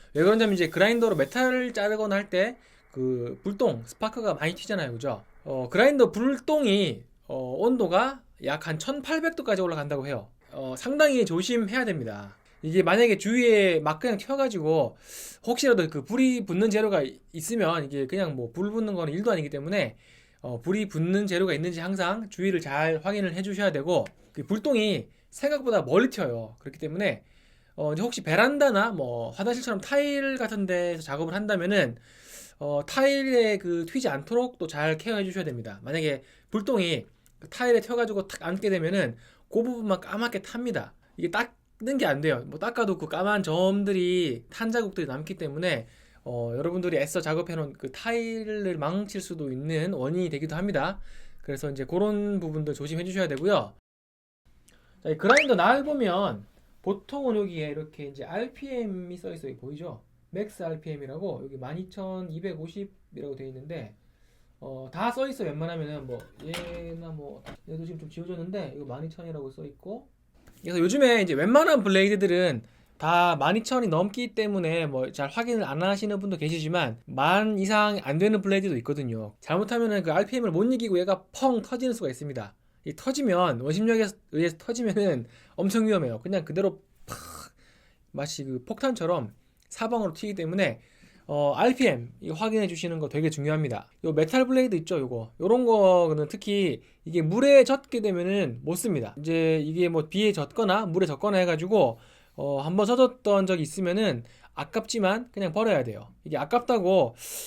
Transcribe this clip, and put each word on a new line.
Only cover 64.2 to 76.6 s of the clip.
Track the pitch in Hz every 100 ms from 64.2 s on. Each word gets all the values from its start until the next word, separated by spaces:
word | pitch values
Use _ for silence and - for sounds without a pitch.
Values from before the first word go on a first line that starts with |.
| _ _ _ _
어, | 135 131 131
다 | 170 233
써 | 247 269
있어. | 262
웬만하면은 | 165 147 165 165 147 147 131
뭐 | 120 - -
얘나 | 156 175 170 170 170 165 165
뭐 | 156 143 139 - - -
얘도 | 160 165
지금 | 156
좀 | 156
지워졌는데 | 170 175 170 180 196 147 143
이거 | 135
만 | 127 160
이천이라고 | 175 165 151 135
써 | 143 151
있고. | - 185 240 - _ _ _ - -
그래서 | 170 175
요즘에 | 180 285 254 226
이제 | 180
웬만한 | 139 190 285 339 277
블레이드들은 | 196 190 202 202 196 175 180 117 - _ _ -
다 | 156 175 175 147
만 | 147 220
이천이 | 226 262 214
넘기 | 160 202 247 240
때문에 | 226 214 196 160 170 151
뭐 | 131 131
잘 | 139 139
확인을 | 233 240 226
안 | 147 147
하시는 | 190 196 214 196
분도 | 202 165
계시지만 | 151 165